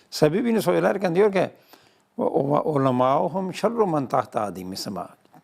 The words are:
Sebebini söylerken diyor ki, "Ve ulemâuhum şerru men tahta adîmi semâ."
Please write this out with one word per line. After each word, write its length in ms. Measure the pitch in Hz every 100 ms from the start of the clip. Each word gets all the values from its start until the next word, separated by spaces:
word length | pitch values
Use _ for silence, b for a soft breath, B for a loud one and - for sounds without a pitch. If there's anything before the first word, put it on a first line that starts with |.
| b -
Sebebini 460 | 151 175 240 226
söylerken 540 | 170 175 180 202 190 165
diyor 160 | 214
ki, 180 | 190 131 - b b b b b -
"Ve 40 |
ulemâuhum 1300 | - - 139 147 - 143 135 123 127 143 180 180 190
şerru 340 | 165 214 233 208
men 200 | 156 131
tahta 340 | 135 123 117
adîmi 360 | 104 90 92 95
semâ." 320 | - 90 85 - _ -